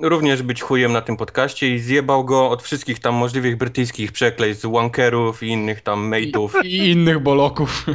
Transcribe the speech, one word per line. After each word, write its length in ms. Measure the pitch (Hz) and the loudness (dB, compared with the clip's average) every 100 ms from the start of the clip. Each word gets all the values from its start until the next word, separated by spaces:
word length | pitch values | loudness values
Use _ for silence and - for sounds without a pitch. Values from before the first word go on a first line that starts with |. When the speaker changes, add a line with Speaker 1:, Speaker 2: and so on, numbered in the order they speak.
Speaker 1:
również 400 | 160 160 147 131 | 0 2 2 2
być 200 | 127 120 | -2 -6
chujem 300 | - 131 120 | 0 2 2
na 80 | 117 | 0
tym 160 | 117 110 | -2 -6
podcaście 580 | 110 127 135 - 131 | -4 -2 -2 0 -2
i 40 | 120 | -2
zjebał 460 | 120 143 135 135 | 0 0 2 0
go 260 | 127 135 127 | 2 2 2
od 120 | 120 | 0
wszystkich 360 | - 147 - 113 | -4 -6 -6 -4
tam 140 | 120 | -2
możliwych 420 | 120 120 127 123 117 | 0 0 -2 -2 -2
brytyjskich 560 | 120 131 120 - 107 | -2 -2 -4 -4 -8
przekleństw, 520 | - 117 113 110 107 113 | 0 0 2 -2 -2 -2
wankerów 760 | 117 117 117 123 120 113 110 | 0 0 2 2 2 -2 -4
i 40 | 113 | -4
innych 320 | 113 107 104 | -2 -2 -4
tam 300 | 107 104 107 | -4 -2 -2
mate'ów. 540 | 110 143 110 104 190 | -2 -2 -2 -2 -2
Speaker 2:
I, 40 | 180 | -2
i 220 | 185 190 | 0 4
innych 280 | 170 165 156 | 4 4 4
boloków. 680 | 139 139 139 147 143 - - | 2 4 2 0 -4 -4 -4